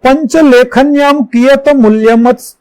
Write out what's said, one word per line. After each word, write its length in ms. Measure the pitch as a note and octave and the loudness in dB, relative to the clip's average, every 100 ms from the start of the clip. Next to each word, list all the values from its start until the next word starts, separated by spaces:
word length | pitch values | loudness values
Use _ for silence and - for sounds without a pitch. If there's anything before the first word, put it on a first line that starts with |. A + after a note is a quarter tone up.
પંચલેખન્યામ 1120 | B3+ C#4 C#4+ E4 D4+ B3 B3 A#3+ C#4+ C#4+ C#4+ D4 A3+ | 0 -2 -2 0 2 2 2 0 0 0 0 -2 -2
કિયત 340 | A#3 B3+ C#4 C#4 C#4+ | -2 0 0 0 0
મૂલ્યમત. 680 | G#3+ G#3+ A3 A#3 A#3 - - _ | 0 0 0 0 0 -2 -8 _